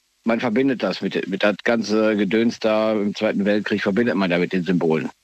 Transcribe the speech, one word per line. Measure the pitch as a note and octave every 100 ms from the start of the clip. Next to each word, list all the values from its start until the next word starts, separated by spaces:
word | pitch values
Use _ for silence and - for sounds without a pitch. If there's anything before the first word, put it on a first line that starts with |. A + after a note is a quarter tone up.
| _ _
man | A2 A#2
verbindet | B2 A2 C3+ A#2
das | G2 F2
mit, | G2 - -
mit | F#2+
das | G#2 F#2+
ganze | - A#2 G2+ A2 A2 G#2+
Gedöns | G2+ A2 A#2 -
da | A2 G#2+ A2
im | G#2+ G2+
Zweiten | F#2+ A2 -
Weltkrieg, | G2+ G#2 G2 G#2
verbindet | G#2 G2 A#2+ F#2
man | F#2
da | F2
mit | F2
den | F#2+
Symbolen. | E2+ F2 E2 D#2+ - -